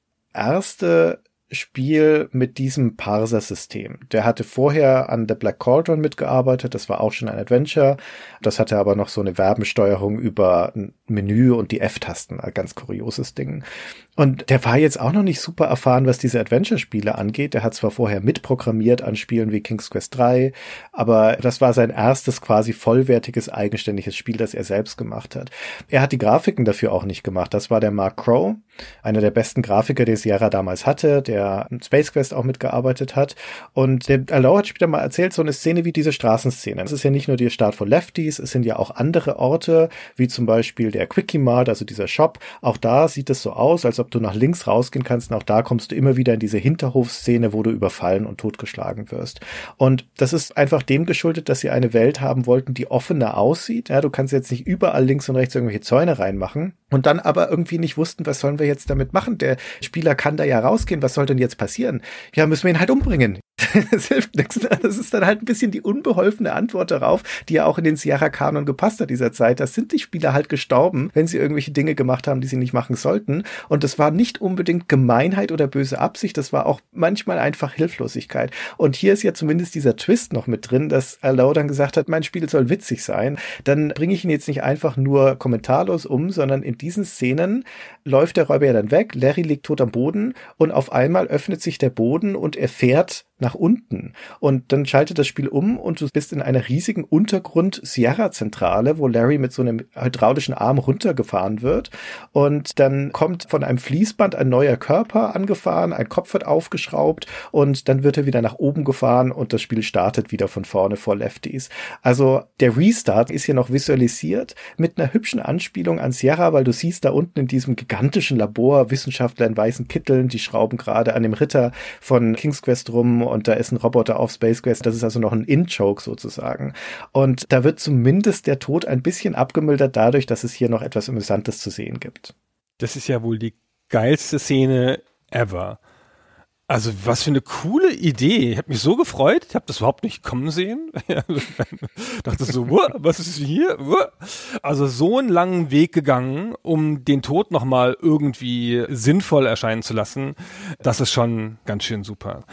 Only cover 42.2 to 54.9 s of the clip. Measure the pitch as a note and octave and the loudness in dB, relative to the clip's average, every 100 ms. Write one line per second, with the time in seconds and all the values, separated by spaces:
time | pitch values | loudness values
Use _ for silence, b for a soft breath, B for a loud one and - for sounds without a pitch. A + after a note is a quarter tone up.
42.2 | D#3+ - B B B2 - A2+ C3 D#3+ C#3+ | 0 0 B B -2 0 2 4 4 0
43.2 | C3+ C3 - - C3 E3+ A#2+ A2+ A#2 A#2 | -4 -4 -4 0 2 4 2 0 -2 -2
44.2 | G#2+ G#2 C3+ F3 - A2 B2+ C3+ C3 A#2+ | -2 2 2 2 0 0 0 -4 -2 -4
45.2 | - A2 - G#2+ A2+ A#2+ - - C3 B2+ | -2 -6 0 0 2 -2 -2 0 2 4
46.2 | B2 A2+ G#2+ G#2+ B2+ D#3+ C3 C3 A#2+ - | 2 2 0 0 0 0 0 0 0 -4
47.2 | - A#2+ A2+ G#2+ G#2+ G2 F#2+ - F2+ G2 | 0 2 2 0 -2 0 -2 -2 0 0
48.2 | G#2+ G2+ A2 - G#2+ - F#2+ G#2+ G#2+ - | -2 -6 -8 -8 -12 -8 -8 -8 -10 -10
49.2 | - - B B B - C3 B2+ - - | -10 -12 B B B 2 2 2 -2 -2
50.2 | C3 E3 - - C#3 D3+ B2+ C3+ E3+ - | 0 0 -4 0 2 2 2 0 2 0
51.2 | E3 D#3+ D3 C3 - B2+ B2 A2+ A#2+ D3 | 0 -2 -2 -2 0 0 2 4 4 2
52.2 | C3+ B2+ B2 B2+ C3 B2+ - B2 - D#3+ | -2 0 2 2 2 -6 -2 -4 -2 0
53.2 | A2 G2+ A2 E3+ - A#3 - C#3 D3 C#3 | 0 2 2 2 -2 -6 0 0 0 -2
54.2 | C3+ C#3 C3 B2 C3 F3+ F#3 | -2 -2 -2 -6 -4 0 2